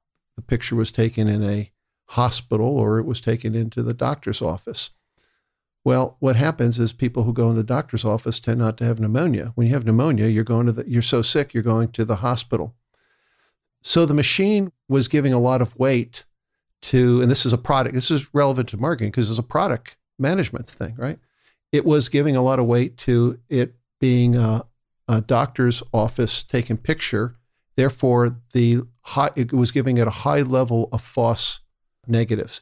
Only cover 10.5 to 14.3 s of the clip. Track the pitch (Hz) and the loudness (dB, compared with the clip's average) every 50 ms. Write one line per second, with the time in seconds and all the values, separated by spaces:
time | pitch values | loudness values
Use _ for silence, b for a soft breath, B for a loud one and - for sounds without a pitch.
10.5 | 120 113 120 120 110 120 - - 123 120 117 - - 120 113 - - 151 143 - | 0 0 2 0 0 -2 -4 -2 -2 0 0 2 0 0 0 0 0 0 -2 0
11.5 | - 117 107 117 110 113 117 113 - - 113 110 113 92 117 123 123 117 - - | -2 -2 0 0 2 2 0 -2 -2 -4 -2 -2 -2 -2 -2 -2 -2 -4 -4 -4
12.5 | - 110 78 113 - _ _ _ _ _ _ _ _ _ _ _ _ _ _ _ | -4 -4 -4 -6 -10 _ _ _ _ _ _ _ _ _ _ _ _ _ _ _
13.5 | _ _ _ _ _ _ _ - - 170 170 147 151 147 139 - | _ _ _ _ _ _ _ 0 2 2 4 4 4 2 2 0